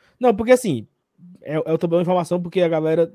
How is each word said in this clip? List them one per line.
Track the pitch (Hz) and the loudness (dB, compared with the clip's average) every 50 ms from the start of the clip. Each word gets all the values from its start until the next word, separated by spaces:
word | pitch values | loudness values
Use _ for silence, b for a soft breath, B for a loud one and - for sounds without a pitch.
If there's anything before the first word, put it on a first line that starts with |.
| _ _ _ - | _ _ _ -2
Não, | 247 247 220 | 0 0 2
porque | 196 226 233 | 2 4 4
assim, | 254 247 - 202 139 113 104 - _ _ _ _ _ _ 175 175 180 - | 4 4 4 0 -4 -4 -6 -12 _ _ _ _ _ _ -20 -20 -20 -16
é, | - - 151 | -10 -6 -4
é | 156 - - 160 | -4 -2 -2 -2
também | 156 180 170 165 | -2 -2 0 0
uma | 175 | 0
informação, | 180 175 185 180 165 - 175 180 | 0 0 0 -2 -2 -2 -4 -4
porque | 175 175 - 190 | -4 -4 -2 0
a | 175 | 0
galera, | 165 165 156 156 160 160 170 165 165 - | 0 0 0 0 0 2 0 0 0 -4